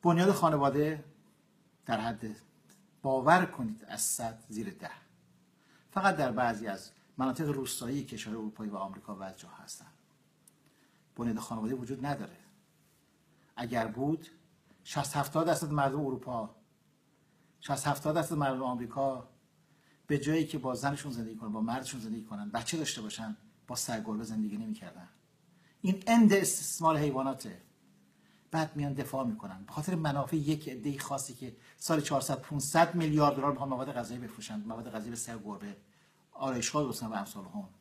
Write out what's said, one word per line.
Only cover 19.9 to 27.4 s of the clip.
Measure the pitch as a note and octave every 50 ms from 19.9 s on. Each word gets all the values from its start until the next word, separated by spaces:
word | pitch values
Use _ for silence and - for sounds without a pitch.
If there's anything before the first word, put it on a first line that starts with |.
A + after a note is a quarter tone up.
| _ _ _ _
به | D3+ C#3
جایی | C#3 D3 D#3 D#3+ D3+ -
که | - D3
با | B2 C3 B2+
زنشون | A#2 C#3 C#3 C#3+ C#3+ - C#3+
زندگی | B2+ A#2 A2+ A2 A2+
کنن، | G#2+ A#2+ A2
با | G#2 A2
مردشون | A2 A2+ A#2 C3 B2+ - - B2+
زندگی | A2 A2+ G#2+ A2+ G#2
کنن، | - G#2+ G2+ G#2 G#2
بچه | - A#2 A#2 - - D#3+
داشته | D3+ - - -
باشن، | G#2+ G#2+ - - A2+ G#2+ G#2+ - - - _ _ _ -
با | B2
سگ | B2 - - A#2+ A2 G#2+
گربه | A2 G#2+ G#2+ A#2
زندگی | A2 A2 G#2+ G#2+ G#2 G2+ G#2
نمی‌کردن. | A2+ A2 G#2 - - F2 - - F2+ - _ _ _ _ _ _ _ _ _ _ _ _ _ _
این | - F#3 F#3+ G3 - -
اند | A3+ A#3 A3+ G3+ G3
استثمار | G3 F#3 E3+ - - - - - - E3 D#3+ D#3+ D3+
حیواناته. | D3 D3 C3 C3 C3 C3+ C3 A2+